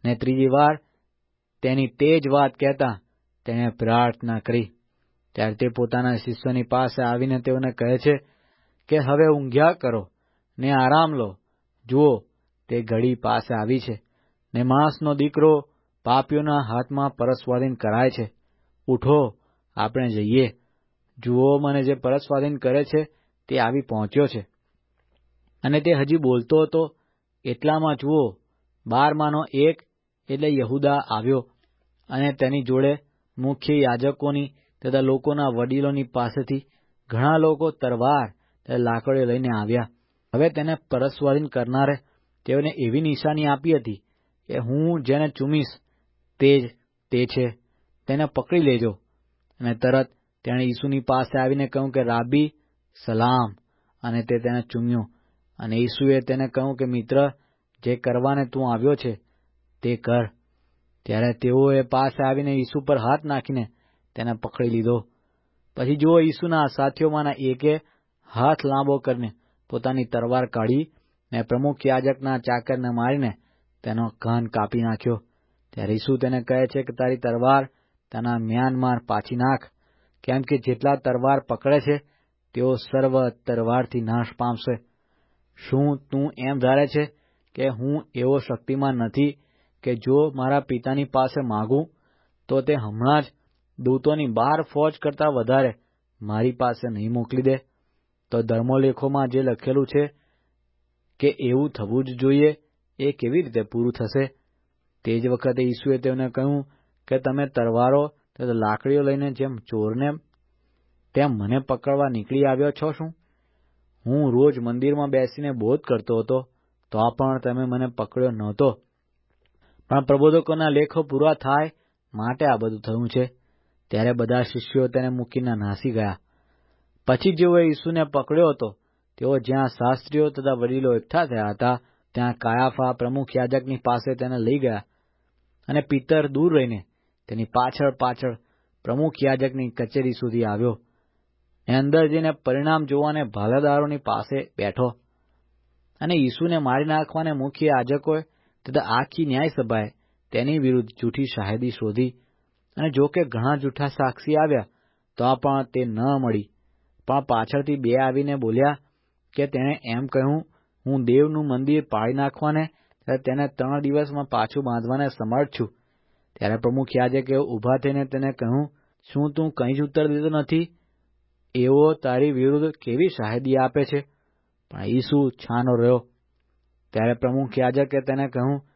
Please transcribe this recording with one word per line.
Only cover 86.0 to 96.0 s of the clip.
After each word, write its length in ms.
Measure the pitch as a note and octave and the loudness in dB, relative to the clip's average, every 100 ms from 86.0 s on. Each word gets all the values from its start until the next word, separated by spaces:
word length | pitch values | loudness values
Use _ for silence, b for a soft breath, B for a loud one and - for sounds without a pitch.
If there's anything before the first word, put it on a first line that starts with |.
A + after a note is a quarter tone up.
| - | -4
તું 220 | C#3 C#3+ - | -4 -4 -4
એમ 200 | B2+ C#3 | -4 0
ધારે 280 | B2+ C#3 C#3+ | 2 4 2
છે 260 | D3 D3 _ _ _ _ | 0 -4 _ _ _ _
કે 140 | - C3+ | -4 -4
હું 380 | A2+ C3 D3 - | -2 -4 -4 -6
એવો 240 | B2 B2+ C#3 | -2 0 0
શક્તિમાન 560 | - A#2+ - C3+ C#3 | -2 -6 -4 -2 -2
નથી 440 | B2+ A2+ D3 C#3+ C#3 _ _ _ _ | -2 -2 0 0 -2 _ _ _ _
કે 120 | C3 | -6
જો 380 | A#2+ B2+ C#3 D3+ | -4 2 2 2
મારા 260 | C3+ B2+ C#3 | 0 0 0
પિતાની 440 | - B2 C3 C#3 | 0 -4 -2 -2
પાસે 420 | C#3+ C3 C3 - B2+ | 0 0 0 -2 -4
માગું, 440 | G#2+ A2 C3+ E3 _ _ _ _ _ - | -2 0 0 -2 _ _ _ _ _ -4
તો 120 | C3+ | -2
તે 140 | C3 | 0
હમણાં 480 | D3 G#2+ G#2+ B2+ D3+ | -2 -2 -2 2 2
જ 20 | C#3+ _ _ _ _ - | 0 _ _ _ _ -4
દૂતોની 480 | B2 C3 C#3+ D3+ C#3 | 0 0 0 0 0
બાર 360 | A2 B2+ D#3 | 0 2 0
ફોજ 320 | D3+ D3 D#3 D3 | -2 0 0 0
કરતાં 300 | D3 C#3 D3+ | -4 0 0
વધારે 420 | C3 A#2 C3+ B2+ A2+ _ _ | 0 2 2 2 -2 _ _